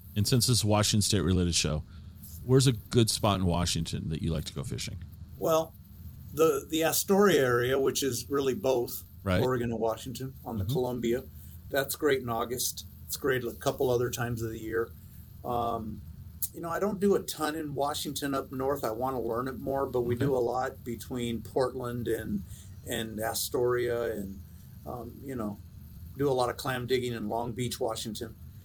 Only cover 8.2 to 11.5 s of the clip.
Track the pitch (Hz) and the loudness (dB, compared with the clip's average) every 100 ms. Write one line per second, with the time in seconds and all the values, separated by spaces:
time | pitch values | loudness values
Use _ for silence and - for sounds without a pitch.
8.2 | - 139 135 120 135 131 120 - - - | -2 0 2 2 2 2 0 -6 -12 -8
9.2 | 98 92 127 127 120 113 113 110 135 123 | 0 2 4 2 0 0 0 -2 -6 -8
10.2 | 135 - - 110 92 131 127 123 117 123 | -8 -10 -6 -4 0 0 0 0 0 0
11.2 | - - - | -2 -14 -16